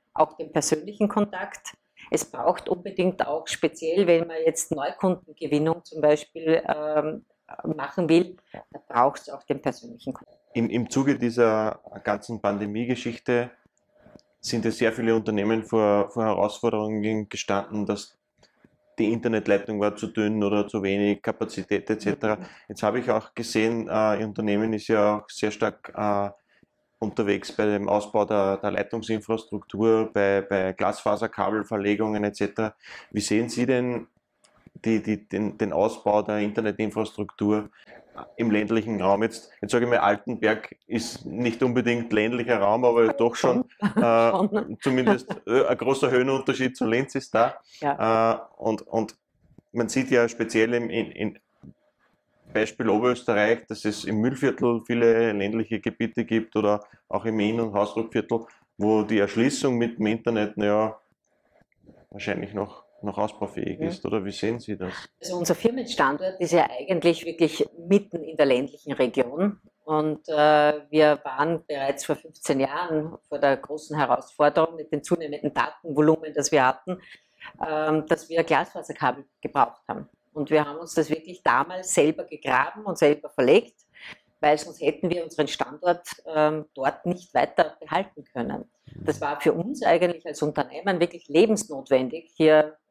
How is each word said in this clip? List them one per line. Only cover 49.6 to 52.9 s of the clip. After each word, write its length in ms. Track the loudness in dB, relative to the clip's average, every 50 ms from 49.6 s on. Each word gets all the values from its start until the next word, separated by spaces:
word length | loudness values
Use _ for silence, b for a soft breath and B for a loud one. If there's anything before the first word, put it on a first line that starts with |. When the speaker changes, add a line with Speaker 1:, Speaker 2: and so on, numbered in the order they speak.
| _ _
Speaker 2:
man 160 | -4 -4 -4 -2
sieht 240 | -2 -2 0 4
ja 160 | 4 4 4 4
speziell 460 | 0 -4 -4 0 2 2 2 4 2
im, 160 | 0 -2 -2
in, 220 | -2 -4 -4 -4
in 280 | -6 -6 -6 -6 -6 -10 _ _ _ _ -20 -20 -20 _ _ _ _ _ _ _ _ _ _ _ _ _ _ -6
Beispiel 380 | -2 -2 -2 -2 -2 -2 0
Oberösterreich, 800 | 2